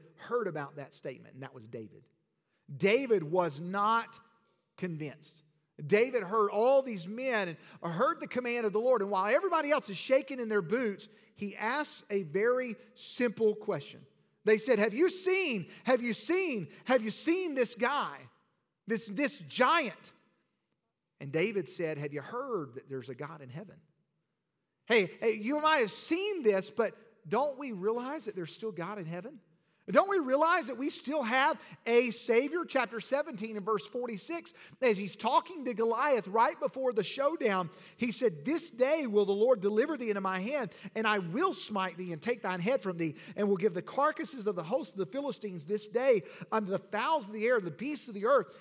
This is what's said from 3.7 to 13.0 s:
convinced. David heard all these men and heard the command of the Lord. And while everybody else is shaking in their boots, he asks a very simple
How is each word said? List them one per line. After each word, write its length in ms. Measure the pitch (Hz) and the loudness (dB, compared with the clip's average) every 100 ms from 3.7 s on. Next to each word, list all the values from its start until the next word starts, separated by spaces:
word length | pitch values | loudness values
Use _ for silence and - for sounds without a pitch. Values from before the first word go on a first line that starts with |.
| 196 208 226 220 - _ _ _ _ _ - | 0 2 2 -2 -14 _ _ _ _ _ -8
convinced. 680 | 180 160 151 - - - _ _ _ - 147 | -8 -6 -8 -12 -20 -20 _ _ _ -14 2
David 380 | 208 254 247 | 4 4 0
heard 280 | 180 220 202 | 0 2 2
all 300 | 196 240 269 | 4 6 6
these 240 | 262 208 165 | 4 -6 -8
men 520 | 226 262 226 185 160 - - | -6 -2 0 -2 -6 -16 -10
and 100 | 170 | -6
heard 280 | 165 277 330 | 2 2 0
the 60 | 302 | -4
command 380 | 247 247 240 220 | -4 -2 0 0
of 60 | |
the 80 | 202 | 0
Lord. 220 | 247 247 | 2 2
And 100 | 196 | 2
while 220 | 190 202 | 0 4
everybody 380 | 285 381 330 285 | 4 4 0 2
else 180 | 294 - | 0 0
is 80 | 185 | -8
shaking 420 | - 269 269 262 | 2 2 2 -6
in 80 | 226 | 0
their 140 | 208 | 0
boots, 480 | 165 233 233 196 - - _ - | 2 0 0 -4 -14 -20 _ -10
he 200 | 202 190 | -10 -4
asks 460 | 214 277 294 - - | -2 -2 -4 -8 -4
a 140 | 202 | -4
very 540 | 165 170 226 254 247 220 - | -2 0 2 2 -2 -8 -14
simple 600 | - | -14